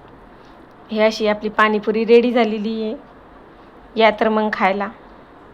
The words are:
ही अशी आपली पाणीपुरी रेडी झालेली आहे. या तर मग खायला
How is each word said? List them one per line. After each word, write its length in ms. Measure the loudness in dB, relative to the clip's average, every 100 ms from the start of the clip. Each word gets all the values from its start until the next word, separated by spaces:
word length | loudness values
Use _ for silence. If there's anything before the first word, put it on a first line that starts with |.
| -20 -20 -20 -20 -20 -20 -20 -20 -10
ही 80 | 0
अशी 260 | 0 0 -2
आपली 220 | -2 -2
पाणीपुरी 560 | 2 2 2 -2 -2
रेडी 280 | 4 4 4
झालेली 500 | 0 0 -2 -6 -6
आहे. 140 | -8 -10 -14 -20 -20 -20 -20 -20 -20 -20 -14 2
या 100 | 2
तर 180 | 2 0
मग 200 | 0 -2
खायला 360 | -2 -2 -2 -6 -12 -20 -20 -20 -20 -20